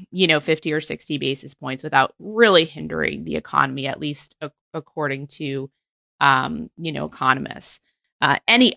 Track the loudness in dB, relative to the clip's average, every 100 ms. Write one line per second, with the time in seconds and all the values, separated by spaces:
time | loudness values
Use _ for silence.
0 | -12 0 2 2 2 -2 -2 -4 -6 -10
1 | -6 -4 -4 -6 -10 -12 -10 -8 0 2
2 | 0 -2 -8 4 6 8 4 -4 -8 -4
3 | -4 -4 -6 -8 0 2 2 -2 -8 -6
4 | -8 -6 -10 -10 -14 -14 _ -14 -12 -6
5 | -4 -4 -8 -10 -6 -6 -8 _ _ _
6 | _ _ 2 2 0 -8 -12 -10 -8 -6
7 | -8 -2 0 0 -2 -6 -6 -6 -10 _
8 | _ _ 0 0 4 6 6